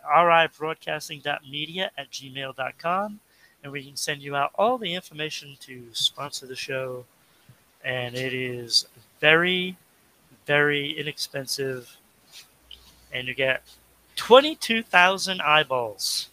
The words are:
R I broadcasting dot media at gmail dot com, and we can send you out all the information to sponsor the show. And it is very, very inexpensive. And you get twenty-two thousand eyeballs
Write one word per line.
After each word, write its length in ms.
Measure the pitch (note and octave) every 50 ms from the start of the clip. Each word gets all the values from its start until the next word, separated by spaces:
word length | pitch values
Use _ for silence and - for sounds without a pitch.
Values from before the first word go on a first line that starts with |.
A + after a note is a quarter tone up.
| -
R 240 | D3 D3 D#3 F3 F3
I 160 | E3+ E3 E3 D#3
broadcasting 760 | - - D3+ D#3 D#3+ - - - D#3 D3+ - - D#3+ C#3+
dot 220 | - D3 C#3+ D3 D3 C3+
media 420 | C3+ D3 D3+ D#3+ E3 F#3 F#3+ G3+ - -
at 140 | C#3 -
gmail 460 | - - C#3 C3+ C3 C#3 C#3 C3+ C3 -
dot 200 | C3 B2+ C3 _
com, 440 | - E3 F3 F#3+ G3+ G#3+ G#3 G#3+ _ _ _ _ _ _ _ _ _
and 80 | C#3+
we 140 | C#3 C#3+ C3+
can 100 | C#3 C#3
send 260 | - - - D3+ C#3+
you 140 | C#3 C#3+ C#3+
out 160 | C#3 C#3 D3 -
all 220 | - G3 A#3 B3+ B3
the 160 | A3+ F3+ E3+
information 640 | F#3 - - D#3 D3+ D3+ D#3 D3 - D3+ C#3+ C#3 C3+
to 240 | - - C3 B2 A#2+ A#2 A2+
sponsor 520 | - - - - - C#3 C#3+ - - C#3 B2+
the 80 | B2+ B2
show. 480 | - - C#3 C3 C3 C3 B2+ B2 B2 _ _ _ _ _ _ _ _ _ - _ _ _ _ _ -
And 300 | C3 B2+ B2+ B2 A#2+ A#2+
it 180 | B2+ C3 C3 B2
is 520 | B2+ B2+ B2+ B2 B2 A#2+ A#2 A2+ - - - _ - - _ _ _
very, 560 | - D3+ D#3 E3 E3+ F3+ F#3 F3+ F3+ F#3 F#3 - _ _ _ _ _ _ _ _ _ _ - _ _
very 460 | - D3 D3 D3 D3 D3 D3 C#3+ C#3+ D#3 D#3
inexpensive. 920 | D3 D3+ C#3+ - - - - C#3 C3+ B2+ - - C#3 C3+ C3 B2+ A#2+ - - _ _ _ _ _ _ _ - - - _ _ _ _ _ - - - - - _ _ _ -
And 160 | B2+ B2+ B2+
you 40 | B2
get 300 | B2 C3+ C3 C3 - - - - _ _ _ _ _ _ _ _ -
twenty-two 680 | - - A3+ C4 C#4 D4+ D#4+ - - - A3+ A3+ A3+
thousand 560 | - - F3+ F3 F#3 G3 F#3+ F3 F#3+ F#3 F#3
eyeballs 840 | E3 D3 D3+ D3+ D#3 C3 C3 B2+ A#2+ A2 G#2 - - - - - - -